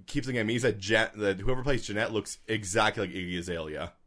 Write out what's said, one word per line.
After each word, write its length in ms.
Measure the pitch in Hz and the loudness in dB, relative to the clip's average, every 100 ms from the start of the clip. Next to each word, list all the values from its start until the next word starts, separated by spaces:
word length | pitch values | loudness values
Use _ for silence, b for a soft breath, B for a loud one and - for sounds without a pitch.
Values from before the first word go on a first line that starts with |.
| - | -6
keeps 200 | 143 123 | -4 -2
getting 120 | 123 | 0
at 60 | 107 | 0
me 100 | 120 | 2
is 60 | |
that 140 | 120 101 | 2 0
Jan-, 320 | 98 110 113 107 | 2 2 2 0
that 240 | 101 95 | 0 2
whoever 240 | 110 131 | 2 2
plays 200 | 131 123 - | 2 0 0
Jeanette 240 | 104 117 | -2 0
looks 240 | 107 - - - | -2 -4 -10 -4
exactly 600 | 110 98 107 107 110 95 | -4 0 2 4 2 -4
like 80 | 92 | -4
Iggy 240 | 90 87 | -4 -4
Azalea. 540 | 87 82 78 73 82 _ | -4 -6 -6 -6 -8 _